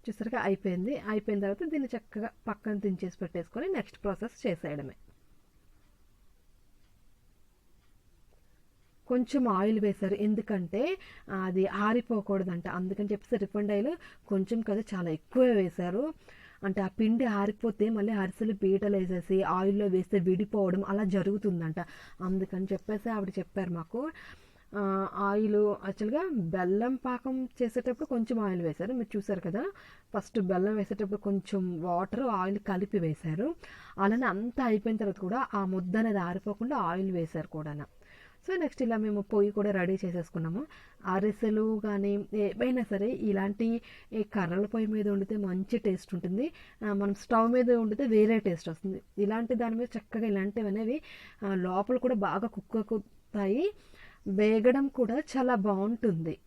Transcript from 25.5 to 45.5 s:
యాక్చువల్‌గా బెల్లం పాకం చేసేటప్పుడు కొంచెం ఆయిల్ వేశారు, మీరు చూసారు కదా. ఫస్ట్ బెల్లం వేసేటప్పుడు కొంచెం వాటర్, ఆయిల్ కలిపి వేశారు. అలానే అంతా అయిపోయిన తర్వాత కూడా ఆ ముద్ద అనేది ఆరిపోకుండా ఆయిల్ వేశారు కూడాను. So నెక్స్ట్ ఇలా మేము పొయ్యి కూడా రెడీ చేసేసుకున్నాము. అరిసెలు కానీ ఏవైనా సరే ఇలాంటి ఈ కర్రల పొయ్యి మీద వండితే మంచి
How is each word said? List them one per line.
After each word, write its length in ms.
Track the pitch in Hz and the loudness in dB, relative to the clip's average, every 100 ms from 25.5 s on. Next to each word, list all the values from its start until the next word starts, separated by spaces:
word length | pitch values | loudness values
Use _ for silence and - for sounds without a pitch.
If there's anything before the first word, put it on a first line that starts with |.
| 208 208 202 190 | 4 2 0 -4
యాక్చువల్‌గా 420 | 190 214 285 370 | -4 -2 0 0
బెల్లం 640 | 269 165 185 180 196 240 262 | -2 -2 0 2 2 2 -2
పాకం 480 | 254 247 262 262 | -2 -4 -4 -4
చేసేటప్పుడు 600 | 254 - 240 247 247 233 | -6 -2 -2 0 -2 -4
కొంచెం 340 | 311 247 220 233 | -2 -2 0 0
ఆయిల్ 240 | 208 185 | 0 0
వేశారు, 300 | 165 151 190 | -2 -2 -4
మీరు 240 | 254 220 214 | -4 -2 -4
చూసారు 240 | 196 190 | -2 -4
కదా. 320 | 175 190 359 - - - _ 208 | -2 -4 -4 -8 -20 -20 _ -6
ఫస్ట్ 240 | - 233 | -4 -2
బెల్లం 360 | 185 185 196 214 | 2 2 2 0
వేసేటప్పుడు 400 | 196 196 202 208 | -2 -4 -4 -4
కొంచెం 680 | 208 196 - 196 185 175 | 0 -2 0 -2 -2 -2
వాటర్, 380 | 175 175 185 233 | 0 0 0 -2
ఆయిల్ 380 | 262 208 185 202 | -2 0 0 -2
కలిపి 400 | 202 185 202 208 | -2 -2 0 0
వేశారు. 580 | 165 151 160 156 262 349 - - - - | 0 -2 -4 -2 -2 -4 -12 -20 -16 0
అలానే 280 | 196 233 254 | 2 2 0
అంతా 380 | 190 233 233 | -2 -4 0
అయిపోయిన 320 | 247 214 226 220 | 2 2 2 0
తర్వాత 220 | 208 180 | -2 -2
కూడా 300 | 185 233 262 | -2 -2 0
ఆ 100 | 208 | -2
ముద్ద 320 | 196 190 180 214 | 0 -2 0 0
అనేది 220 | 226 202 | 2 2
ఆరిపోకుండా 580 | 175 185 - 208 240 277 | 0 -4 -6 -4 -2 0
ఆయిల్ 360 | 175 180 190 | 0 0 0
వేశారు 340 | 180 165 160 156 | 0 -2 -4 -6
కూడాను. 400 | 160 151 147 - - - - - - - | -8 -8 -8 -10 -16 -20 -20 -20 -14 -4
So 120 | 370 | -2
నెక్స్ట్ 220 | 311 - | -2 0
ఇలా 140 | 240 226 | 0 0
మేము 240 | 214 208 | 0 -2
పొయ్యి 320 | 202 214 202 | 0 2 4
కూడా 180 | 208 208 | 2 0
రెడీ 280 | 196 180 190 | 2 0 0
చేసేసుకున్నాము. 600 | 185 175 165 170 165 180 311 - - - | -2 -4 -6 -4 -4 -4 -8 -14 -20 -12
అరిసెలు 760 | 190 190 214 202 220 214 220 220 | -2 0 0 0 0 2 2 0
కానీ 420 | 214 202 202 202 - | -2 0 0 0 -2
ఏవైనా 480 | 214 202 202 247 254 226 | 0 0 0 0 0 0
సరే 180 | 196 208 | 0 -2
ఇలాంటి 720 | 262 214 196 196 202 226 233 - - - | 0 0 0 0 0 0 0 -6 -20 -10
ఈ 100 | 214 | -4
కర్రల 440 | 208 214 175 180 208 | -2 0 0 0 0
పొయ్యి 200 | 226 214 | 0 0
మీద 220 | 214 208 | 0 0
వండితే 280 | 202 196 214 | 0 0 -2
మంచి 420 | 196 | -2